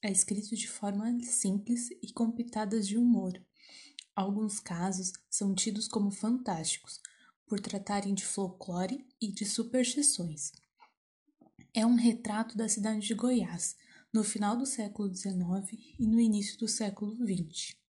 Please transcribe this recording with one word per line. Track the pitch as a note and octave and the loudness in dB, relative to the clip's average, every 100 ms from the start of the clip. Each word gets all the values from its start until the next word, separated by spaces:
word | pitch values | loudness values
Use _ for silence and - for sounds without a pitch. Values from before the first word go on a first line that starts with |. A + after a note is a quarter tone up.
É | G#3+ | 2
escrito | F#3 - G3+ G#3+ A#3 | 2 2 0 -2 -6
de | - | -6
forma | - G3+ G3+ A3 A#3+ | -6 -4 -2 0 0
simples | A#3+ - G3 G3 G3+ A#3+ - - | 0 -2 2 0 0 -2 -2 -10
e | - | -12
com | - A3+ | -2 -2
pitadas | A#3 A#3 G#3+ G#3+ A3 G3 | 0 -4 -4 0 0 0
de | G#3+ | 4
humor. | A#3+ G#3+ F#3 F#3 - _ - - - - - - | 6 6 4 -6 -12 _ -20 -20 -20 -20 -10 -2
Alguns | F#3+ G3+ G#3+ G#3 | 0 0 -2 -4
casos | - E3+ F#3 F#3 F#3 - _ | -6 -4 -2 -2 -4 -8 _
são | - G3 | -2 0
tidos | F#3 - G3+ A3+ | 0 0 -2 -2
como | A3+ G3+ | 0 0
fantásticos, | G3 G#3+ B3 B3 E3+ D#3+ - - - - - - _ _ | 0 0 0 0 -2 -2 -4 -6 -16 -18 -20 -20 _ _
por | G3+ | -6
tratarem | G3+ G3 G3 G3+ G3 | -4 -8 -2 -2 0
de | G3 | -2
folclore | - - F#3+ - - F3 F#3 C4+ - _ | -2 -2 -4 -4 -6 -2 -2 -4 -8 _
e | G#3+ | -8
de | - | -4
superstições. | G#3 - A3+ B3+ B3 D4 C#4+ - E3+ D3+ - - _ _ - _ _ _ _ _ - - - | -4 -2 0 2 2 2 2 2 -4 -4 -10 -10 _ _ -20 _ _ _ _ _ -20 -20 -8
É | - | 0
um | A3 B3 | 4 6
retrato | A#3 A3+ G#3 G#3 A3+ G#3 | 6 4 -2 -2 -2 -2
da | A3 | -2
cidade | A3 G#3 G#3+ G#3 | 0 0 0 -2
de | |
Goiás, | A3 B3 B3 F3 E3+ - - - - _ | 0 4 4 2 -2 -4 -6 -18 -20 _
no | A3 | 0
final | G#3 G#3 G3+ A#3+ | 2 0 0 2
do | |
século | C4+ - G#3 G#3 G3+ | -2 -2 -6 -2 -4
dezenove | F#3 G3 F#3 F3 F#3+ F#3+ - - - | -2 -2 0 0 0 -2 -12 -16 0
e | A3 | 4
no | A3+ | 6
início | A3+ G#3 G3+ - | 6 4 0 -2
do | A3 | -2
século | - G#3 G3 G#3 A3+ | 0 -2 -2 -6 -2
vinte. | A#3 F3+ D#3 - - - | 0 0 -2 -6 -10 -12